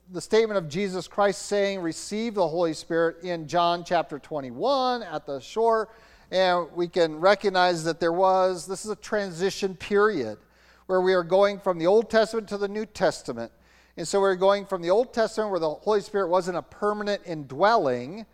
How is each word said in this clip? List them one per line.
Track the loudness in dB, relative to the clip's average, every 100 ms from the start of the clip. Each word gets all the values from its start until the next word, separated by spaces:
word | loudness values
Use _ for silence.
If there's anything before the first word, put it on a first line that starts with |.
| _
the | -12
statement | 2 4 4 0
of | -2
Jesus | -4 -4 -4 -6
Christ | 2 2 2
saying, | -2 0 0 -2
"Receive | -6 -6 -8 -6 -4 0
the | 0
Holy | 2 -2
Spirit," | -2 -4 0 0 -2
in | -8 -8 -2
John | 2 2 0
chapter | 0 -2 -2 -8
twenty-one | -10 -10 -8 -4 -2 0 0 -4
at | -6 -10 -8
the | -12
shore. | -8 0 2 2 -2 -10 -20 -20 _
And | 0 2 2 -2
we | -4 -2
can | 2 0 4
recognize | 4 4 2 2 2 2 -2
that | 0
there | 0
was, | 2 4 4 2 -2 -8
this | -10 -8
is |
a | -10
transition | -6 -4 -4 -4 -4 -2 -6 -6
period | -2 2 2 0 -6 -8 _ _ _ _ -2
where | 2
we | 4 2
are |
going | 4 4 4 2
from | -4 2
the | 4
Old | 4 4
Testament | 2 2 0 -6
to | -6
the | -4
New | -6 -10
Testament. | 0 0 0 -10 -10 -10 _ _ _ _ -12
And | -2
so | 2
we're | 2 4
going | 2 2 -2
from | -6
the | 0
Old | 0 0
Testament | -2 -2 -2 -4
where | -2
the | -2
Holy | -4 -2 -2
Spirit | 0 -4 0
wasn't | 0 0 -6
a |
permanent | -8 -4 -4 -2 -4 -6 -6
indwelling, | -12 -10 0 2 4 2 -2 -6 -14 -16